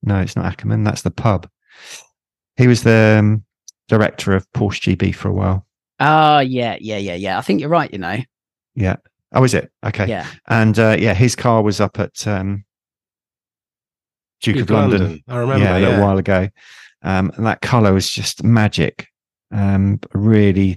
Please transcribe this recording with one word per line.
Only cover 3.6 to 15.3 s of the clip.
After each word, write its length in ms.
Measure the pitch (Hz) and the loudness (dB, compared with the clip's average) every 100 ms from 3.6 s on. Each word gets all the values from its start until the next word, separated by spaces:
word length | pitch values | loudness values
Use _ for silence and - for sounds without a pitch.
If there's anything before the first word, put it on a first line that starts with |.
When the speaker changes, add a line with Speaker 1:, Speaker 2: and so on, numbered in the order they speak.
| _ _ _ | _ _ _
Speaker 1:
director 480 | 110 107 - - | 0 0 -2 -2
of 160 | 95 - | -2 -2
Porsche 300 | - 104 90 | -4 -4 -2
G 140 | - 92 | -4 -2
B 160 | 98 | -2
for 160 | 92 98 | -4 -6
a 40 | |
while. 320 | 95 95 95 - _ _ _ | -2 -2 -4 -6 _ _ _
Speaker 2:
Oh, 400 | 143 156 151 147 | 0 2 4 2
yeah, 360 | 131 127 117 98 | 0 -4 -6 -8
yeah, 160 | 107 107 | -8 -8
yeah, 180 | 98 | -6
yeah. 240 | 87 98 92 | -6 -6 -6
I 40 | |
think 180 | 127 190 | -2 -4
you're 80 | 147 | -2
right, 240 | 170 147 | -2 -4
you 60 | 98 | -8
know. 180 | 87 107 131 _ _ _ _ | -8 -8 -10 _ _ _ _
Speaker 1:
Yeah. 220 | - 95 - _ _ _ | -4 -4 -4 _ _ _
Oh, 100 | - | 0
is 100 | 131 | 2
it? 160 | 87 - _ | 0 -4 _
Okay. 240 | - - 104 | -10 -6 -6
Speaker 2:
Yeah. 180 | 101 - - - | -6 -10 -18 -4
Speaker 1:
And, 300 | 113 110 107 | 2 2 4
uh, 180 | 110 107 | 4 4
yeah, 160 | 110 | 2
his 220 | 95 123 - | 2 0 0
car 260 | 123 113 | 0 2
was 180 | 107 101 | 0 0
up 180 | 101 - | -4 -2
at, 260 | 90 - 110 | -8 -8 -6
um, 380 | 101 95 101 101 _ _ _ _ _ _ _ _ _ _ _ _ _ _ _ _ _ | -6 -6 -8 -12 _ _ _ _ _ _ _ _ _ _ _ _ _ _ _ _ _
Duke 140 | - 127 | -4 -4
Speaker 3:
Duke 60 | |
Speaker 1:
of 60 | 117 | 0
Speaker 3:
of 60 | 107 | 0
Speaker 1:
London. 240 | 104 101 | 2 2
Speaker 3:
London. 200 | 90 80 | 0 -6
I 80 | - | -10